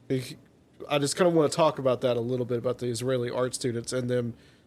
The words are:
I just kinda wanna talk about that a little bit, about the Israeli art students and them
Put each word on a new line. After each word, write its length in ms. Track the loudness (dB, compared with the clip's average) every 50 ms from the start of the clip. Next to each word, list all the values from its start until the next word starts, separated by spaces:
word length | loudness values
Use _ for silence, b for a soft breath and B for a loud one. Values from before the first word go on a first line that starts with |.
| _ -4 -4 -4 -4 -6 -12 -16 -20 _ _ _ _ _ _ -18 -6 -4
I 100 | -2 0
just 180 | 0 0 2
kinda 140 | 4 4 4
wanna 180 | 6 6 4 4
talk 280 | 4 4 4 4 2 2
about 220 | 2 0 2 2 2
that 140 | 0 0
a 40 | 0
little 240 | 0 -2 -2 -2 -2
bit, 140 | -2 -2 -2
about 200 | -2 -2 -4 -2
the 80 | -4
Israeli 440 | -4 -4 -2 -2 -2 0 0 -2 -2
art 240 | -2 -2 -2 -2 -2
students 380 | -2 -4 -2 -2 -4 -4 -4 -4
and 180 | -4 -2 0
them 240 | 0 0 0 -2 -6 b b b b b b